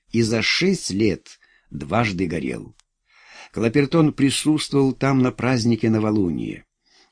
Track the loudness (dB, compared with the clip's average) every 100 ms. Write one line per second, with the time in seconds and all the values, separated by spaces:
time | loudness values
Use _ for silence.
0 | _ -2 0 0 -2 0 0 0 -2 0
1 | 0 0 -8 -20 _ _ _ -12 -4 -2
2 | -2 -2 -4 -4 -6 -8 -12 -20 _ _
3 | _ _ -20 -20 -12 -2 0 2 2 2
4 | 2 2 0 0 0 0 0 0 0 0
5 | 0 2 0 0 -2 0 2 2 2 2
6 | 2 0 0 -2 -6 -10 -16 _ _ _
7 | _